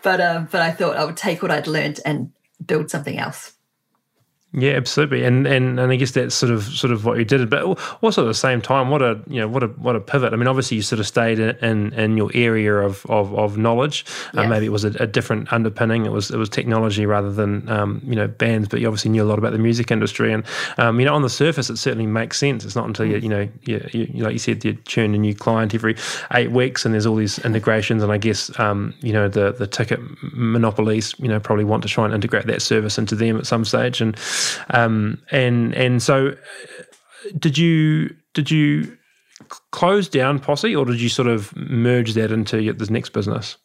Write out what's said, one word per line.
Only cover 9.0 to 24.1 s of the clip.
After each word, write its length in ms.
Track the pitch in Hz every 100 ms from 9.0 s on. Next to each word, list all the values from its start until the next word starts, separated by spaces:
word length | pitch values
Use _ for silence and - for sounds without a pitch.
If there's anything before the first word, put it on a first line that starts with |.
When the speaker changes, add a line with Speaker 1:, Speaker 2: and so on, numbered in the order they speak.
Speaker 2:
a, 200 | 127 107 -
you 140 | 127
know, 80 | 110
what 140 | 123
a, 40 | 120
what 300 | - 123 113
a 20 |
pivot. 320 | 101 143 123
I 60 | 110
mean, 100 | 123
obviously 300 | 131 127 113
you 40 |
sort 180 | 104 110
of 60 | 101
stayed 320 | 123 113 110
in, 180 | 110 -
in, 340 | 117 110 104
in 220 | 110 110 110
your 160 | 104
area 400 | 123 120 113 107 104
of, 280 | 101 98 -
of, 260 | 110 101 101
of 200 | 107 104
knowledge. 480 | 113 117 143 147 - - - -
Uh, 60 |
Speaker 1:
Yeah. 40 | 110
Speaker 2:
maybe 180 | 110 107
it 20 |
was 140 | 104 107
a, 60 | 104
a 40 | 113
different 440 | 113 120 107 110
underpinning. 540 | 117 110 107 113 113 107
It 80 |
was, 180 | 107 101
it 60 | 117
was 100 | 107
technology 580 | - - 113 110 101 104
rather 280 | 104 101
than, 340 | 101 104 104 107
um, 340 | 110 104 107 131
you 100 | 117
know, 140 | 107
bands, 400 | 107 117 113 104
but 100 | 117
you 80 | 117
obviously 240 | 107 110
knew 120 | 110
a 40 | 107
lot 120 | 104
about 120 | 107
the 60 | 110
music 320 | 113 117 117
industry. 400 | 113 107 - 113
And, 140 | 110 110 - - -
um, 240 | 117 117
you 40 | 131
know, 100 | 147
on 60 |
the 80 | 135
surface, 400 | 127 147 151 123
it 60 | 117
certainly 320 | - 113 110
makes 300 | 110 113 -
sense. 260 | 143 120
It's 140 | 104 113
not 80 | 113
until 200 | 104 110
you, 100 | 104
Speaker 1:
Mm. 60 |
Speaker 2:
you 60 | 113
know, 200 | 104 104 - -
you, 240 | 107 - 113 113